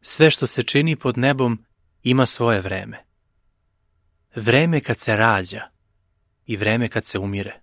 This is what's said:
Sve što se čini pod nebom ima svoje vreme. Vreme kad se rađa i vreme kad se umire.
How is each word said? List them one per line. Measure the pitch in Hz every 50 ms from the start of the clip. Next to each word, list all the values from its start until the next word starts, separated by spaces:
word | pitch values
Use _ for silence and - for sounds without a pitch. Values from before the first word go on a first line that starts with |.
Sve | - - - - 156 160
što | - - 139
se | 123 - -
čini | 117 - - 139 151 165 156
pod | - - 135 117 123
nebom | 123 135 143 131 131 120 117 107 _ _ _ _ _ _ _ _
ima | _ 123 127 135 131
svoje | - - - 120 117 113 101
vreme. | 90 95 98 - 95 110 110 - _ _ _ _ _ _ _ _ _ _ _ _ _ _ _ _ _ _ _ _ _ _ _ _ _ _ _
Vreme | 120 107 113 117 135 160 170 165 147
kad | - - 113 -
se | - - 110
rađa | 104 110 117 107 98 92 90 101 104 - - _ _ _ _ _ _ _ _ _ _ _ _ _ _ _
i | - 113
vreme | 95 104 104 110 117 120 110
kad | - 113 -
se | - - 98
umire. | 95 101 101 101 98 101 - -